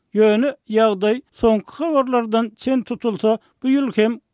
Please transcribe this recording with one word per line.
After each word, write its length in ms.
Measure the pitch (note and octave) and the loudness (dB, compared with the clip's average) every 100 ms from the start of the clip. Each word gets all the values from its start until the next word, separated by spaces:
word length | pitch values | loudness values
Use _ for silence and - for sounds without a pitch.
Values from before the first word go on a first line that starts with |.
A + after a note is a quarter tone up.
| _ | _
Ýöne 420 | G3+ G#3+ G#3+ C#4 - - | 2 2 2 0 -4 -4
ýagdaý 520 | G#3+ A3 G3 G#3 B3 - | 0 2 2 -2 -2 -6
soňky 400 | - A#3 G#3+ - | -2 0 0 -4
habarlardan 800 | - E4 C#4+ C4 B3 A3+ A3+ A#3 - | -8 -2 0 0 -2 0 -2 -2 -6
çen 280 | C4 C4 | -4 -2
tutulsa, 540 | - A#3+ A#3 G3 G#3+ A3 _ _ | -4 -6 -4 -2 0 -2 _ _
bu 40 | C4 | 0
ýyl 300 | C#4 C4+ G#3+ | 0 0 0
hem 220 | A3 A3+ _ | 0 -2 _